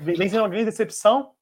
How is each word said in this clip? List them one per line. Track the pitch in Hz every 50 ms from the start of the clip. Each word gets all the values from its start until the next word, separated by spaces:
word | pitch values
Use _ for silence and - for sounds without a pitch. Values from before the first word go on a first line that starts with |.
vem, | 147 165 175
vem | 165 190
sendo | 190 202 226
uma | 220 196
grande | 175 214 226
decepção. | 214 220 - 214 - - - - 208 240 277 269 - _ _